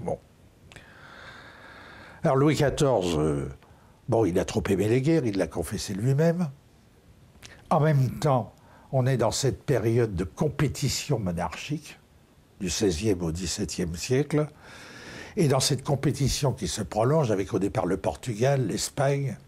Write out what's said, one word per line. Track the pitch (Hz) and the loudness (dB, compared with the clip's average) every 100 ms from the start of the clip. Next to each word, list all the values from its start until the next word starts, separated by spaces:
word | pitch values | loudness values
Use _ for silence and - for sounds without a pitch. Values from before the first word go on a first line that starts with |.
Bon. | 170 80 - _ - _ - - - - - - - - - - - - - - - - | -8 -8 -10 _ -20 _ -20 -20 -20 -20 -20 -20 -20 -20 -20 -20 -20 -20 -20 -20 -20 -4
Alors | 165 135 | 2 4
Louis | 147 143 | 4 4
quatorze, | 143 123 143 117 90 80 | 2 4 4 4 2 2
euh, | 78 71 69 - - - - _ - | 0 0 -4 -10 -20 -20 -20 _ 0
bon, | 113 104 | 2 4
il | 90 | 2
a | 87 | 0
trop | 113 85 | -2 0
aimé | 95 104 | 2 2
les | 123 | 2
guerres, | 135 165 127 | 4 2 2
il | 98 | 0
l'a | 85 | -2
confessé | - 85 98 - 98 | -2 -6 -6 -6 -2
lui-même. | 120 139 165 170 165 135 _ _ _ _ - - - - - - - | 0 2 2 2 -4 -6 _ _ _ _ -20 -20 -20 -20 -20 -20 -2
En | 165 | 2
même | 151 143 127 - | 4 4 2 0
temps, | 151 131 104 - - - - | 0 2 0 -10 -20 -20 -4
on | 135 127 | 0 2
est | 131 | 2
dans | 110 | 0
cette | - 131 90 | 0 -2 -2
période | - 127 110 117 117 | 0 0 2 2 2
de | 90 | -2
compétition | 92 - 151 135 143 - 131 - - 117 | -6 -2 -4 0 -2 0 -4 -4 -4 -2
monarchique, | 95 85 85 - - 143 - - _ _ _ _ _ - | -2 -4 -6 -6 -8 -8 -8 -20 _ _ _ _ _ -10
du | 92 | -6
seizième | - 104 80 110 90 | 0 0 0 0 0
au | 85 | -2
dix-septième | 82 90 - 98 - - - | -4 -6 -4 -6 -4 -4 -6
siècle, | - 127 147 147 151 - - - - - - - - - | -2 0 2 -2 -2 -8 -20 -20 -20 -20 -18 -16 -8 0
et | 151 | 2
dans | 135 | 2
cette | - 131 | 2 -2
compétition | - 139 143 - 131 - 143 | -2 -2 0 0 0 0 -2
qui | 107 90 | -2 -4
se | - | -6
prolonge | 95 104 120 160 127 | -4 0 2 2 2
avec | 98 95 104 | 0 0 0
au | |
départ | 95 - 87 | 0 0 0
le | 92 | 0
Portugal, | - 82 - 104 127 139 113 | -2 -4 -6 0 2 2 0
l'Espagne, | - - - 139 143 135 - | -2 -4 -2 0 0 -4 -8